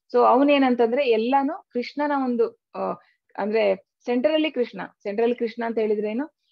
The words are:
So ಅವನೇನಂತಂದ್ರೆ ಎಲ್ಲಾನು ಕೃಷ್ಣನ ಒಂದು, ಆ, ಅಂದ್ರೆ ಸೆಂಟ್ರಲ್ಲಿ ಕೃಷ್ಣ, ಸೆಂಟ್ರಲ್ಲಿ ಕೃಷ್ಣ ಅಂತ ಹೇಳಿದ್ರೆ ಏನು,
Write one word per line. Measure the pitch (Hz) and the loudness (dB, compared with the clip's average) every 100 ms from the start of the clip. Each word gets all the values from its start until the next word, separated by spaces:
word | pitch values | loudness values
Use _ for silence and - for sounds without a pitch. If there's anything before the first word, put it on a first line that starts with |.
| _ | _
So | 240 226 | 2 4
ಅವನೇನಂತಂದ್ರೆ | 240 285 285 269 240 233 247 269 | 4 4 4 4 2 2 2 2
ಎಲ್ಲಾನು | 220 226 277 269 370 - | 2 2 0 0 -6 -8
ಕೃಷ್ಣನ | 247 240 - 294 285 | -8 -6 -4 -2 -2
ಒಂದು, | 254 240 220 - _ | -2 0 -2 -4 _
ಆ, | 185 190 185 _ _ _ - | -8 -6 -6 _ _ _ -8
ಅಂದ್ರೆ | 202 220 208 190 _ _ | -2 0 0 -2 _ _
ಸೆಂಟ್ರಲ್ಲಿ | - 247 285 311 311 | -4 0 2 0 0
ಕೃಷ್ಣ, | 269 226 190 175 _ | -2 -6 -8 -14 _
ಸೆಂಟ್ರಲ್ಲಿ | 208 208 233 | -8 -2 -2
ಕೃಷ್ಣ | 240 233 226 226 | -2 -6 -6 -6
ಅಂತ | 226 | -2
ಹೇಳಿದ್ರೆ | 214 214 214 | -2 -2 -4
ಏನು, | 220 311 _ _ | -6 -8 _ _